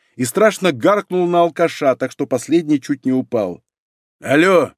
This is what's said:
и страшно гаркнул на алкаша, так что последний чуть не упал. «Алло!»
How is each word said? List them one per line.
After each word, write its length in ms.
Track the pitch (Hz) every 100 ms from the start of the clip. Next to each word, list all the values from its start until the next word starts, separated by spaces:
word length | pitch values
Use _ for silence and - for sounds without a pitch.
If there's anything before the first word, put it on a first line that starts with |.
| _ -
и 100 | 123
страшно 460 | 190 214 190 185
гаркнул 540 | 127 180 202 196 180 175
на 140 | 175
алкаша, 560 | 170 147 165 - - 127
так 160 | 131
что 140 | - 139
последний 520 | 123 - 165 151 147
чуть 280 | - 139 131
не 60 |
упал. 500 | 131 123 117 95 85 _ _ _ _ _ _
«Алло!» 520 | 113 143 185 180 127